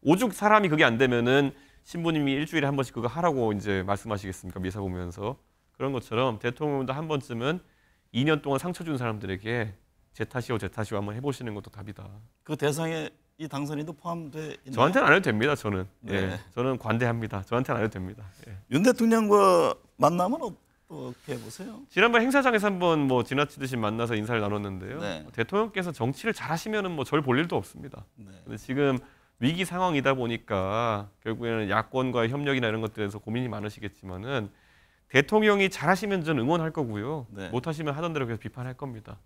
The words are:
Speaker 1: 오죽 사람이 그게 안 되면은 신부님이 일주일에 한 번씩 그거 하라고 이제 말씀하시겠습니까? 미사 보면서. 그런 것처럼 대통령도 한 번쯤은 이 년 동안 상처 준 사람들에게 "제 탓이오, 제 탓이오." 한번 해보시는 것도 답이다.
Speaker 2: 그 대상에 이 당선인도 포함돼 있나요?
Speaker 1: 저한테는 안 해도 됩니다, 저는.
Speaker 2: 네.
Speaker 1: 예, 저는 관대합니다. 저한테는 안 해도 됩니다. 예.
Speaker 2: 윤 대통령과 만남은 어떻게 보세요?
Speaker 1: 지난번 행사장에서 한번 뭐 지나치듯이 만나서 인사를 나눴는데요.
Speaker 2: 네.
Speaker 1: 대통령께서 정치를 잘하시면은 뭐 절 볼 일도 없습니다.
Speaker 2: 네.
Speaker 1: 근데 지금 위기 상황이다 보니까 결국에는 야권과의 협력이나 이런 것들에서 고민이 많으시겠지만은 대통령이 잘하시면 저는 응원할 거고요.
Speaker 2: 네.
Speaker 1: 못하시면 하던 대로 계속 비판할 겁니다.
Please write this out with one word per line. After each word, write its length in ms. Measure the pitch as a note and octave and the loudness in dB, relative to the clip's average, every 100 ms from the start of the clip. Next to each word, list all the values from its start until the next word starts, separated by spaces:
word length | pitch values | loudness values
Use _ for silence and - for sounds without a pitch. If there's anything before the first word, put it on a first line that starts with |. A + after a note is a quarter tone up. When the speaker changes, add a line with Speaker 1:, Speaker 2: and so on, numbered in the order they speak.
Speaker 1:
오죽 300 | - F#3 A#3+ | 4 4 4
사람이 340 | - G#3 G#3+ G3 | 2 6 6 6
그게 160 | D3+ | 4
안 140 | D3 A#2 | 4 6
되면은 540 | C3 A#2+ A#2+ C3+ C#3 - - _ | 4 4 4 4 4 -2 -20 _
신부님이 480 | - E3+ E3 D#3+ C#3 | -12 -4 0 2 2
일주일에 340 | C3+ D#3 D#3+ C#3+ | 0 0 0 0
한 100 | C#3 | 0
번씩 180 | B2+ | -2
그거 120 | - A#2 | -2 -4
하라고 440 | C#3 F3 C#3 A2+ | 0 0 2 2
이제 300 | G#2 G2+ F#2+ | 0 0 0
말씀하시겠습니까? 760 | F#2 G2+ A2+ G#2 F#2+ F#2 F#2+ F#2 | 0 -4 -2 -6 -4 -10 -10 -6
미사 200 | F#2 G2+ | -6 -4
보면서. 580 | G2 F2+ F2+ E2+ G#2 C3 _ _ _ | -4 -4 -6 -6 -6 -8 _ _ _
그런 200 | _ C3+ | _ -4
것처럼 460 | C3 - A2+ C3 G#2+ | -4 -4 0 0 0
대통령도 520 | - - D3+ C#3 B2+ | -6 -4 -4 -2 -2
한 140 | C3+ D#3+ | -4 -2
번쯤은 520 | D3+ - A#2 B2+ F3 _ _ _ _ _ | -4 -4 -4 -2 -4 _ _ _ _ _
이 120 | A2+ | 0
년 180 | C#3+ D3+ | 2 2
동안 160 | C#3+ C3+ | 2 -2
상처 240 | E3+ F3 | -2 -6
준 140 | E3 C#3 | -4 -2
사람들에게 760 | A#2+ G#2+ G#2 F#2+ G#2+ A#2+ G#2+ G2 _ _ _ | -2 -4 -4 -6 -2 -2 -4 -8 _ _ _
"제 120 | - | -8
탓이오, 340 | A2+ B2+ A#2+ A#2 | -6 -6 -4 -4
제 100 | G2 | -4
탓이오." 300 | - G#2+ G#2 | -6 -4 -4
한번 160 | G2+ | -4
해보시는 400 | G#2+ C#3+ B2+ A#2+ | -4 -4 -4 -6
것도 160 | G#2 - | -8 -12
답이다. 360 | G#2 G2+ G2 G2 G2+ A2+ _ | -14 -14 -14 -16 -18 -20 _
Speaker 2:
그 140 | - D3+ | -10 -2
대상에 520 | C#3+ D3 E3 E3 D3+ _ _ _ | -2 0 -4 -4 -8 _ _ _
이 60 | D#3 | -8
당선인도 460 | C#3 C#3+ D3+ D#3 | -6 -6 -6 -8
포함돼 640 | E3 F3 E3+ D#3 D#3 D#3 - | -10 -10 -8 -10 -12 -12 -12
있나요? 80 | - | -6
Speaker 1:
저한테는 320 | C3 C#3 A3 F3 | 4 4 6 6
안 80 | |
해도 80 | E3+ | 6
됩니다, 320 | F#3 G#2+ C3 | 6 2 2
저는. 320 | C#3+ G#2+ G2 F#2 _ | 2 0 -2 -4 _
Speaker 2:
네. 140 | A2+ | -4
Speaker 1:
예, 260 | G2 F#2+ F#2+ - - | -2 -2 -4 -10 -4
저는 200 | B2+ B2+ | -2 -2
관대합니다. 640 | A2+ A2+ B2 A#2 A2 G2+ | 0 0 2 0 -4 -6
저한테는 340 | F#2+ A#2 C3 A#2+ | -2 -2 0 0
안 60 | |
해도 80 | G#2+ | 0
됩니다. 320 | G2 F#2 G#2 G2+ - - | -2 -10 -10 -18 -18 -16
예. 80 | F#2+ - | -16 -2
Speaker 2:
윤 100 | C3 | 4
대통령과 920 | A3+ A#3+ A3+ A3+ G#3+ G#3 G3 F3 C#3 - _ _ | 4 4 4 4 6 6 8 6 4 0 _ _
만남은 440 | C#3+ F3 F#3 D4+ B3+ D3 _ _ _ | 2 4 0 -2 -6 -10 _ _ _
어떻게 500 | D3+ B2+ B2 - B2+ | -12 -12 -12 -10 -10
보세요? 420 | A2 - F#3+ A#3+ C#4 | -10 -14 -14 -14 -6
Speaker 1:
지난번 340 | - A3+ A#3 | 2 4 6
행사장에서 440 | A#3+ C#4 B3+ A3+ G#3 | 4 4 4 4 2
한번 400 | F#3 F3 D#3+ C#3 | 2 2 4 4
뭐 160 | B2+ | 2
지나치듯이 540 | A#2 C3+ D3 - C3+ B2+ | 2 0 0 -2 -4 -2
만나서 400 | G#2+ A2 A#2 A2+ | 0 0 0 0
인사를 240 | G#2+ A#2 | 0 0
나눴는데요. 600 | G#2 G#2 G2+ F#2+ F#2 C#3 | 0 -2 -4 -8 -10 -8
Speaker 2:
네. 240 | G#2 E2 D#2 | -6 -8 -10
Speaker 1:
대통령께서 600 | - A#2 G3 A3 G3 F3+ | -4 -2 0 0 -2 -6
정치를 400 | D3+ A#2 C#3 A#3 | -2 -2 -2 -4
잘하시면은 580 | G3+ - D#3+ - G#3+ G3 | -4 -4 -4 -2 -2 -2
뭐 140 | D#3+ | -4
절 160 | B2+ D3+ | 0 0
볼 160 | C3+ B2+ | 2 2
일도 160 | E3+ | 2
없습니다. 500 | D#3+ - - - - G#2 - | -2 -4 -14 -14 -16 -20 -20
Speaker 2:
네. 160 | G2 F#2+ | -20 -18
Speaker 1:
근데 140 | E2+ A2 | -12 -12
지금 420 | - C3 C#3+ B2+ - _ _ _ | -4 0 2 0 -4 _ _ _
위기 260 | A#2+ E3+ | -2 0
상황이다 500 | F#3 F3 F#3 D3 C#3 | -4 0 0 2 2
보니까 960 | C3+ A#2 A#2 - G2+ F#2+ G#2+ A#2+ G#2 G2+ _ | 0 0 -2 -2 -2 0 0 0 -2 -4 _
결국에는 480 | A2 A2+ A#2+ A2+ G#2 | -6 -4 -2 -2 0
야권과의 600 | G#2 - C3 C3 A#2+ A2+ | 0 0 -2 -2 0 0
협력이나 360 | C#3 C#3+ C3 A#2 | 0 0 0 0
이런 140 | A2 | -2
것들에서 400 | A2 G#2+ G2+ G#2 | -4 -4 -6 -6
고민이 260 | G#2+ A#2 B2+ | -6 -4 -4
많으시겠지만은 1040 | G#2+ G#2 - G#2 - F#2+ F#2 A2+ C#3 G2+ _ _ _ _ _ _ | -6 -8 -8 -12 -12 -12 -10 -4 -4 -4 _ _ _ _ _ _
대통령이 600 | C3 - G#3+ G#3+ G3+ F#3+ | 2 4 4 4 4 2
잘하시면 540 | - C#3+ F#3 G#3 G3 | 0 2 2 2 -2
저는 180 | D#3 D3 | 0 0
응원할 300 | B2 E3+ D#3+ | 2 2 0
거고요. 560 | D#3 B2+ G#2 A2+ D#3 A#2+ | -2 -4 -4 -6 -8 -10
Speaker 2:
네. 200 | G2+ F#2 | -12 -4
Speaker 1:
못하시면 440 | B2 E3 D#3 D3+ | -4 -4 -4 -4
하던 180 | C#3+ E3+ | -4 -4
대로 120 | D#3 A#2+ | -2 -4
계속 140 | A2+ | -4
비판할 340 | A2+ C3+ B2+ | -8 -10 -10
겁니다. 460 | B2+ C#3 A2+ G2+ G#2+ | -10 -12 -12 -14 -20